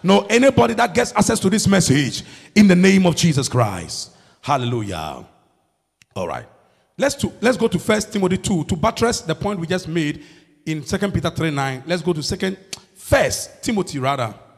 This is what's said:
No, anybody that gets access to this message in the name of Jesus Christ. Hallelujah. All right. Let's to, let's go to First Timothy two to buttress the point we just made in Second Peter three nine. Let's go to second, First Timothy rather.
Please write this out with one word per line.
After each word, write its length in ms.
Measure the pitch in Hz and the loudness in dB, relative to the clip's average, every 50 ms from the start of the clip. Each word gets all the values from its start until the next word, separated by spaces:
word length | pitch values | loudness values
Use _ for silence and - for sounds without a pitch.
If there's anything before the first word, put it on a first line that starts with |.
| - | 4
No, 160 | 180 196 202 196 | 4 4 2 4
anybody 480 | 202 220 240 262 277 262 247 233 233 226 | 2 2 4 4 6 6 4 2 2 2
that 180 | 220 233 226 160 | 0 0 0 0
gets 200 | 233 240 - - | -2 -2 0 0
access 240 | - 202 - 233 208 | 0 2 2 0 2
to 100 | - 185 | 2 0
this 180 | 196 214 - | 0 2 2
message 560 | 196 196 185 - - 131 147 139 - - - - - - - - - _ | 4 4 4 4 4 2 2 2 -2 -4 -8 -12 -14 -20 -20 -20 0 _
in 140 | 214 208 | 6 6
the 80 | 196 175 | 8 8
name 320 | 180 180 190 196 190 185 | 6 6 6 6 6 4
of 80 | 175 160 | 4 2
Jesus 340 | - - 170 143 139 131 - | 4 2 2 2 2 -2 0
Christ. 640 | - 123 117 104 98 87 80 - - - - - _ _ _ _ _ _ | 0 0 0 0 -2 -8 -10 -10 -12 -12 -12 -14 _ _ _ _ _ _
Hallelujah. 880 | - 131 143 135 123 120 123 117 107 98 92 80 80 76 67 62 - _ _ _ _ _ _ _ _ _ _ _ _ _ _ _ _ _ _ | -2 -2 -2 0 0 -2 -4 -4 -4 -6 -6 -8 -8 -8 -10 -12 -16 _ _ _ _ _ _ _ _ _ _ _ _ _ _ _ _ _ _
All 120 | - 92 | -8 -8
right. 180 | 85 69 60 57 - _ _ _ _ _ _ _ _ _ | -6 -8 -10 -12 -16 _ _ _ _ _ _ _ _ _
Let's 200 | - 240 285 277 | -4 -4 -4 -4
to, 180 | - - - - - | -4 -8 -8 -6 -2
let's 160 | 202 240 254 | 0 0 0
go 100 | - 220 | 2 0
to 120 | 226 - 170 | -2 -2 -2
First 340 | - - 214 214 202 - - | 0 0 -2 -2 -2 -6 -4
Timothy 240 | 208 190 180 190 | -2 -2 0 -2
two 280 | 185 - - 202 165 - | -2 -2 -2 -2 -2 -2
to 100 | - - | -4 -4
buttress 460 | 160 208 220 - - 226 233 233 - | -2 -2 -2 0 0 -2 -2 -2 -4
the 120 | - 160 156 | -6 -6 -6
point 260 | - - - 311 175 | -4 -4 -6 -4 -6
we 60 | 170 | -4
just 220 | 156 185 180 - | -4 -4 -6 -4
made 360 | 160 160 170 156 147 147 - - - - _ _ _ _ _ _ | -4 -4 -2 -2 -4 -6 -8 -14 -20 -20 _ _ _ _ _ _
in 180 | 160 156 156 127 | -8 -8 -8 -6
Second 260 | - 202 180 202 202 | -6 -4 -4 -4 -2
Peter 200 | 165 - - 170 | -2 -2 -4 -4
three 180 | - - 160 165 | -4 -2 -4 -2
nine. 320 | 147 139 135 135 131 127 135 | -2 -2 -4 -4 -6 -8 -4
Let's 160 | 160 175 180 147 | -4 -4 -2 -2
go 100 | 180 170 | -2 -2
to 80 | 151 | -2
second, 340 | 143 - 196 175 190 190 196 - - _ - - _ _ _ | -4 -6 -6 -4 -4 -6 -6 -8 -14 _ -18 -18 _ _ _
First 720 | - - - - 269 185 123 - - - - - _ - | -20 -2 0 2 2 2 0 -2 -6 -8 -12 -16 _ -6
Timothy 340 | - 233 202 175 - - | -4 -2 -2 -4 -4 -6
rather. 380 | 139 127 135 139 135 120 110 - - - _ _ | -4 -2 -2 -2 -2 -4 -6 -8 -14 -20 _ _